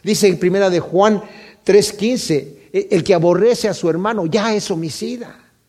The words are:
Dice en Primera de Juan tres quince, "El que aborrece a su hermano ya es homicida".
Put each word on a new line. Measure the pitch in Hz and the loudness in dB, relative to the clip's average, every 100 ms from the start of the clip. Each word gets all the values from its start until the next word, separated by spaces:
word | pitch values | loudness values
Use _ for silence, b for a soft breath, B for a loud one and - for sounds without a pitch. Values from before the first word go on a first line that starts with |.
Dice | 180 208 202 | -4 2 2
en | 170 | 2
Primera | 175 190 196 | 0 0 0
de | 175 | 0
Juan | - 175 208 208 B B B B - | -2 2 2 2 B B B B 2
tres | 202 - | 4 2
quince, | - 214 254 - 151 - - - | -2 -2 -2 -2 -4 -4 -16 -8
"El | 190 196 180 | -6 -2 0
que | 170 | 2
aborrece | 175 170 175 226 233 214 | 2 4 4 2 2 -2
a | |
su | 175 170 | -2 -2
hermano | 160 208 220 165 | 0 -2 -2 -2
ya | 208 220 214 | -2 0 -2
es | - | -4
homicida". | 170 165 - 226 247 233 - _ _ | -6 -6 -8 -10 -10 -14 -20 _ _